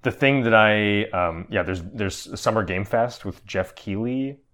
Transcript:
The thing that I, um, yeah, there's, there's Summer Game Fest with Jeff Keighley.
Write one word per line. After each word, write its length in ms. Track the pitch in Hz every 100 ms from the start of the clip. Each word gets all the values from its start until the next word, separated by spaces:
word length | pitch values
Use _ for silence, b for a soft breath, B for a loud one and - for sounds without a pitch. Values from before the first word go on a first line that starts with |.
The 100 | 131
thing 300 | - 139 139
that 100 | 113
I, 500 | 113 107 107 104 104 -
um, 400 | 92 87 82 90
yeah, 140 | 101
there's, 180 | 87 92
there's 580 | 87 - 98 - - 131
Summer 220 | - 110
Game 220 | 95 92
Fest 400 | 98 113 120 -
with 200 | 101 87 -
Jeff 280 | 95 92
Keighley. 640 | - - 98 117 131 135 139 _